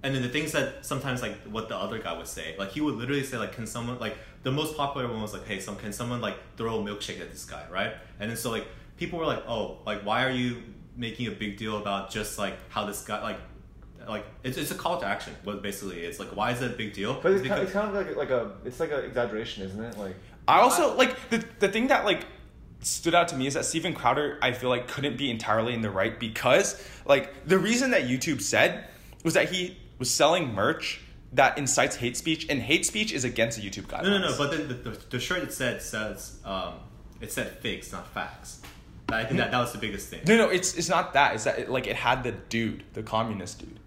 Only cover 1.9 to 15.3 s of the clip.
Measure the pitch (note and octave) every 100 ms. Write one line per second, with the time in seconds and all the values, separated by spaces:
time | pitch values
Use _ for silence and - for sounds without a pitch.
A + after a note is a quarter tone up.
1.9 | A2+ F#2+ E2 E2 - D#2+ E2 G2 D3 D3+
2.9 | A2 B2 C#3+ C3 A#2+ G2+ - A2 A#2+ A#2
3.9 | B2 A2 - - - C3 C#3 D#3 D#3 C#3
4.9 | C#3 B2 A2 G#2+ - - G2 G2+ G2+ G#2+
5.9 | G2 A#2+ A#2+ A2 G2 - - A#2 A2 G2+
6.9 | G2+ - F#2+ E2+ - - D2 D2+ F2+ G#2+
7.9 | - - - G#2 A#2 B2 A2+ G2 - -
8.9 | - F3 E3+ D#3 A#2+ - A2+ G2+ - G#2+
9.9 | G#2 G2 A#2 C3 B2+ B2 A#2 - - -
10.9 | A#2+ A#2 G#2+ A#2 F#2+ G#2+ G2 A2 G#2+ G2+
11.9 | G2 G2 A2 G#2 - G2 F#2+ - A2 G2+
12.9 | G2 - G#2+ A2 F#2+ - - - - -
13.9 | - B2 G#2+ - - C3 D3+ D3 - E3+
14.9 | F3 G2 G#2 -